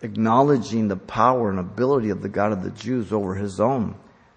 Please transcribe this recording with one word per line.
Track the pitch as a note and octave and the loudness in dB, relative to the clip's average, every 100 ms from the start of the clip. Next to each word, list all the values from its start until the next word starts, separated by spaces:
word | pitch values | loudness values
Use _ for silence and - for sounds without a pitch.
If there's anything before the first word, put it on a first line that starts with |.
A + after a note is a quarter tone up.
acknowledging | A2+ G#2 A2+ A#2+ D3 C#3 G2 A2+ G#2+ | -8 -2 4 4 4 2 0 -2 0
the | F#2 | -2
power | - A2 A#2+ B2+ G#2+ | -4 2 4 4 0
and | F#2+ | -2
ability | F2+ F#2+ C3 C#3+ G#2+ | -4 -2 0 2 0
of | F#2+ | -4
the | G2+ | -4
God | G2 G#2 | 0 0
of | G2 | 0
the | F#2+ | -6
Jews | F#2+ A2 B2+ F#2 | -8 -4 -4 -2
over | G#2+ F#2+ G2 | -2 -2 -4
his | G2+ F#2 | -6 0
own, | A2+ C3+ F#2 F#2+ - _ _ | 2 2 -2 -6 -18 _ _